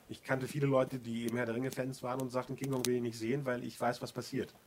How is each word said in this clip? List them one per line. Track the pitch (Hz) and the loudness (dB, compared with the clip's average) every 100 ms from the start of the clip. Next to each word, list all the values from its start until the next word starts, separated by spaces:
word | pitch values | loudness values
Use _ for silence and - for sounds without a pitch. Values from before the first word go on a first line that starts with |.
| - | -14
Ich | 110 | -10
kannte | - 135 127 | -2 0 0
viele | 143 139 | 2 4
Leute, | 131 131 131 | 6 4 0
die | 117 117 | -4 -2
eben | 117 117 | 0 2
Herr | 120 | 2
der | |
Ringe | 113 131 | 0 -2
Fans | 127 131 135 | -2 -4 -4
waren | 123 127 | -4 -2
und | 131 | 0
sagten, | 127 123 | -2 -2
King | 131 135 | -2 0
Kong | 135 | 2
will | 123 123 | 4 4
ich | |
nicht | 120 113 | 2 -2
sehen, | 113 139 135 | 0 0 0
weil | 123 | -2
ich | 127 - | -2 -2
weiß, | 123 123 | 0 0
was | 123 | -4
passiert. | - 117 131 98 - | -6 -4 -2 -4 -6